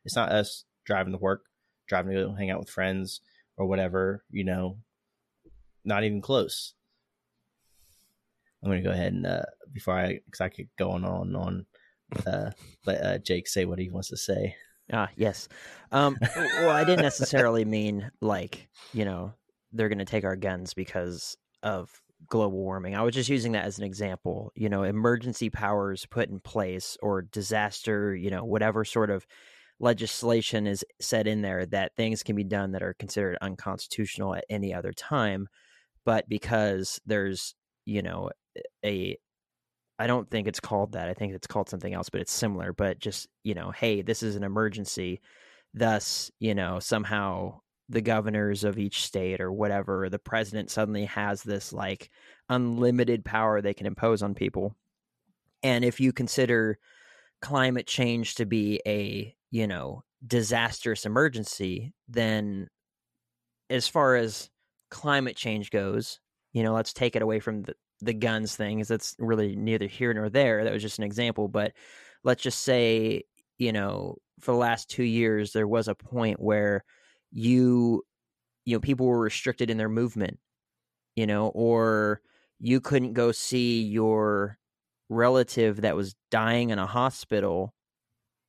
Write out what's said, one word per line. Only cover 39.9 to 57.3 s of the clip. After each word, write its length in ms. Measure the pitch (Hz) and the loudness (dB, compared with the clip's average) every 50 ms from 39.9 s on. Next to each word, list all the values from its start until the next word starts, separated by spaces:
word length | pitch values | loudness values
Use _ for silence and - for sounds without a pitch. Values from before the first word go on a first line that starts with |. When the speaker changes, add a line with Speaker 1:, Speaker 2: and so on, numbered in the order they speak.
| _ | _
Speaker 2:
I 100 | - 113 | -4 0
don't 220 | 120 123 123 98 - | 0 0 0 -2 -2
think 180 | 117 110 98 | -4 -2 -2
it's 120 | 104 - - | -2 -4 -6
called 340 | - - 107 98 101 107 107 | -4 -2 0 0 0 0 -2
that. 160 | 87 85 87 | -4 -6 -6
I 40 | 92 | -6
think 200 | - 107 98 95 | -6 -6 -6 -6
it's 140 | 87 - | -10 -10
called 220 | - - 104 95 - | -4 -4 -4 -4 -4
something 240 | 101 87 90 95 92 | -6 -8 -8 -6 -6
else, 160 | 90 90 - | -6 -6 -6
but 120 | - 95 | -6 -6
it's 100 | 90 - | -6 -4
similar. 420 | - - 117 107 98 87 90 92 87 | -4 -2 -2 -2 -2 -4 -6 -6 -4
But 260 | - 101 95 - - | -2 -2 -2 -2 -4
just, 300 | - 107 95 - - - _ _ - | -6 -8 -8 -8 -10 -14 _ _ -6
you 100 | 107 95 | -6 -6
know, 180 | 85 85 92 | -6 -6 -8
hey, 300 | - - 117 113 104 101 | -4 -2 0 0 0 0
this 220 | 92 - 110 - 113 | 0 -2 -2 -2 -2
is 120 | 107 101 | -4 -4
an 80 | 101 101 | -4 -4
emergency. 800 | 98 98 110 110 107 101 107 98 - - 101 92 90 90 - _ _ _ _ - - - _ _ _ - | -2 0 0 0 0 -2 -4 -8 -8 -6 -6 -4 -6 -6 -8 _ _ _ _ -20 -20 -20 _ _ _ -4
Thus, 580 | 110 117 113 110 101 - - - - - - - - | 0 2 2 2 2 0 -4 -4 -6 -6 -8 -8 -4
you 160 | 113 110 101 | -2 0 0
know, 240 | 98 90 87 92 90 | 0 0 -2 -2 -4
somehow 800 | - - 117 107 104 101 107 104 101 95 92 92 92 95 - - _ _ _ _ _ | -2 -2 -2 -2 0 -2 -2 -2 -2 -2 -4 -4 -6 -8 -10 -14 _ _ _ _ _
the 140 | - 117 117 | -4 -4 0
governors 640 | 110 117 110 110 104 110 107 104 104 101 101 98 104 | 2 2 2 2 2 0 0 2 2 0 0 0 0
of 160 | 104 98 107 | -2 0 -2
each 240 | 101 101 - - - | -2 -4 -2 -4 -4
state 380 | - - 98 92 92 92 95 | -4 -2 -2 -2 -2 -2 -2
or 100 | 95 92 | -4 -4
whatever, 580 | 98 107 104 101 101 101 95 101 95 95 95 92 | -2 -2 0 0 0 0 -2 -2 -2 -2 -2 -2
the 80 | 98 | -4
president 540 | 104 - - 113 110 110 98 107 107 - - | -6 -4 -2 -2 -2 -2 -2 -4 -6 -6 -4
suddenly 340 | - 107 107 107 107 101 104 | -2 0 0 0 0 -2 -4
has 380 | 95 - 104 104 101 101 - - | -2 -2 -2 -2 -2 -2 -4 -4
this, 280 | 104 104 95 - - 98 | -4 -6 -4 -6 -8 -8
like, 360 | - 101 98 95 - - - _ _ - - - _ _ - | -6 -4 -4 -6 -6 -10 -16 _ _ -20 -20 -20 _ _ -2
unlimited 760 | 123 127 123 120 117 117 123 123 123 123 120 120 117 107 - | 0 2 2 0 2 4 4 4 4 4 4 4 2 0 0
power 380 | - - 110 110 110 107 104 | -2 0 2 4 4 4 2
they 120 | 101 101 101 | 2 0 -2
can 120 | - 98 | -2 -4
impose 380 | 101 92 - 113 113 113 104 101 | -6 -2 2 2 4 4 2 2
on 100 | 101 98 | -2 -2
people. 420 | - 98 98 - 95 98 104 - - _ _ _ _ _ _ _ _ _ _ _ _ _ _ _ _ | -2 -2 -2 -2 -2 -4 -4 -6 -10 _ _ _ _ _ _ _ _ _ _ _ _ _ _ _ _
And 240 | - 131 123 120 123 | 0 2 2 4 4
if 140 | 123 - - | 2 2 4
you 140 | 131 131 - | 4 2 4
consider 640 | - 120 - - 139 127 120 120 113 110 110 104 - _ _ _ - - - - - _ _ | 2 -2 0 2 2 4 4 4 4 4 2 0 -2 _ _ _ -20 -20 -20 -20 -20 _ _